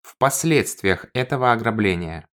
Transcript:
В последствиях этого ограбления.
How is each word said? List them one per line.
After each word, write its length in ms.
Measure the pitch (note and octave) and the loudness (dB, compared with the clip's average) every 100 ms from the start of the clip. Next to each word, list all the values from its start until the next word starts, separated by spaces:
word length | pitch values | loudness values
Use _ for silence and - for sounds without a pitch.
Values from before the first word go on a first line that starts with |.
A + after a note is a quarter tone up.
В 160 | - - | -20 -2
последствиях 880 | C3+ - E3 D3 - - G2 F2+ - | 0 0 2 2 0 -2 0 0 -2
этого 380 | B2 C3 C#3 B2 | -6 -2 0 2
ограбления. 760 | A2+ A2+ A2 G2+ F2 E2 E2 - | 2 0 0 0 0 -4 -10 -14